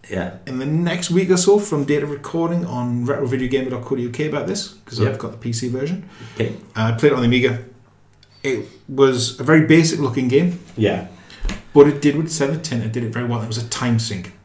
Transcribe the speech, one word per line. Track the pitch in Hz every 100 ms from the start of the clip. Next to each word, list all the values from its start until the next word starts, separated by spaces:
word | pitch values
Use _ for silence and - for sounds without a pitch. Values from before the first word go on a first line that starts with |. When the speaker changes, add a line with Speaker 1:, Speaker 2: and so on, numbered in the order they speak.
| -
Speaker 1:
Yeah. | 95 - - -
Speaker 2:
in | 127
the | 139
next | 156 175 175 -
week | 175 180
or | 180
so | 185 208
from | 202 151 139
date | 147
of | 147
recording | 143 - 165 170 175 120
on | 123 123 120 120
retro | 143 131
video | 127 127
gamer | 131 127
dot | 123 -
co | 131
dot |
U | 120
K | 120 151
about | 147 156
this, | 196 - - -
'cause | 117
Speaker 1:
Yep. | 107
Speaker 2:
I've | -
got | -
the | -
P | 117
C | 117 127
version. | 127 143 185 - - 117 -
Speaker 1:
Okay. | 110 - - 110
Speaker 2:
Uh, |
I | 113
played | 113 147
it | 127
on |
the | 120
Amiga. | 127 123 117 - - _ _ _ _ _ _
It | 139 117 101 - -
was | 135 135 123 - -
a |
very | 131 160 127
basic | 160 160 165
looking | 135 117 127
game. | 131 175 - - -
Speaker 1:
Yeah. | 104 87 - - - - - - -
Speaker 2:
But | 147 143
it | 143
did | 147 147
what | 160
it |
said | - 143
in | 160
the |
tin, | - 120
it | 113
did | 120
it | 113
very | 123 120
well. | 117
It | 110
was | 113
a | 117
time | - 123 113
sink. | - 95 90 -